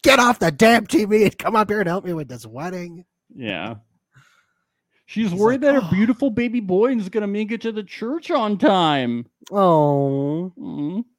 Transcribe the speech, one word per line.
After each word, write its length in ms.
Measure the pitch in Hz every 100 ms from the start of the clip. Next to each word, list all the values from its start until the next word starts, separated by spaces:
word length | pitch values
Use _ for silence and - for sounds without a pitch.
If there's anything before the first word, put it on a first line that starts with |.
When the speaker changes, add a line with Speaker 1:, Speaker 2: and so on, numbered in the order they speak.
Speaker 1:
get 140 | - -
off 180 | 240 240
the 100 | 170
damn 340 | 143 220 233 208
T 180 | 320 208
V 180 | 214
and 140 | 202 -
come 160 | - 220
up 120 | 208
here 100 | 214
and 80 | 180
help 160 | 180 180
me 80 |
with 160 | 165 139
this 160 | 123 113
wedding?" 580 | 117 170 180 175 170 180 _ _ -
Speaker 2:
Yeah. 400 | 117 92 98 110 _ _ _ _ _ _ _ _ _ _ _ _ _
She's 240 | - 220
Speaker 1:
He's 80 | 175
Speaker 2:
worried 220 | 214 254
Speaker 1:
like, 100 | 285
Speaker 2:
that 80 | 277
her 60 | 180
Speaker 1:
"Oh." 20 |
Speaker 2:
beautiful 380 | 185 226 247 277
baby 300 | 220 240 240
boy 320 | 196 185 233
is 160 | 247 190
gonna 160 | 220 208
make 240 | 202 214
it 100 | 226
to 100 | 226
the 100 | 214
church 460 | 196 - 226 320 -
on 260 | 311 214 202
time. 680 | 190 196 160 147 123 120 117 _ -
Speaker 1:
Oh. 1000 | 196 190 160 147 143 139 139 139 156 185 175
Speaker 2:
Mm. 460 | - 147 147 185 240